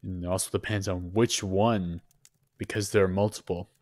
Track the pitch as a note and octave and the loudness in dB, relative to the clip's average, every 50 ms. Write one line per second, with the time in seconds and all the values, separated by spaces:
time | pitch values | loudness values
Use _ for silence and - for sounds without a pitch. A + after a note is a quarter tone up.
0 | - G2 F#2 F2+ E2+ F2 F2+ F#2+ - - - G#2 - - G#2+ G#2 G2 G#2 F#2+ F2+ | -8 -8 -8 -6 -4 -2 -2 -2 -2 -2 -4 -4 -2 -2 -2 -2 -2 -2 -4 -4
1 | F2+ F2 F2+ G#2 A#2 A#2+ - - - G2+ F#2+ F#2+ G#2 A2+ A#2 G#2+ F#2 F2 E2+ E2+ | -4 -4 2 2 2 2 2 -2 -4 -2 0 2 4 4 4 2 0 -2 -6 -8
2 | - _ _ _ _ - _ _ _ _ _ _ - - - A2+ G#2 G2+ - A2 | -10 _ _ _ _ -20 _ _ _ _ _ _ -10 -6 -4 -4 -4 2 4 4
3 | G2 F#2+ F#2 F#2+ G2+ G#2+ G#2 - - - F#2 F2 F#2+ - _ _ | 4 4 4 2 2 0 0 -4 -8 -6 -6 -6 -6 -10 _ _